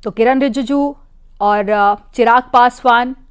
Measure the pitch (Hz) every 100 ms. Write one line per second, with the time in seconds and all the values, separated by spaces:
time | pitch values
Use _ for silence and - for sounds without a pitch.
0 | - 190 233 269 277 226 240 285 285 285
1 | - - - - 202 208 202 208 202 208
2 | - - 226 240 254 254 247 240 269 240
3 | 247 262 -